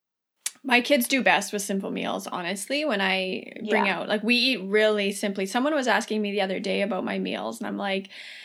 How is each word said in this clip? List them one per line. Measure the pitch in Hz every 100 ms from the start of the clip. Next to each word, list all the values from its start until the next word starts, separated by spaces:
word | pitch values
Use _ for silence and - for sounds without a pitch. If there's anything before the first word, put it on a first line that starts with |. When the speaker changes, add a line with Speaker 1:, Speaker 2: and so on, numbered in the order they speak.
| _ _ _ _ - -
Speaker 1:
My | 262 247
kids | 240 277 247
do | 269
best | 190 170 196
with | 208
simple | 196 196 190
meals, | 90 90 190 196
honestly, | - 170 202 - 277 302
when | 202
I | 190 190 185 - - - 214
bring | 208 196
Speaker 2:
Yeah. | 170
Speaker 1:
out, | -
like, | 214
we | 208 240
eat | 254 220
really | 190 208 214 214 196
simply. | 202 208 196 190
Someone | 247 269 311
was | 247
asking | 202 226 214
me | 202
the | 202
other | 190 185
day | 190 190
about | 202 185
my | - 190
meals, | 185 202 104 226
and | 196
I'm | 196
like, | 196 196 196 - - -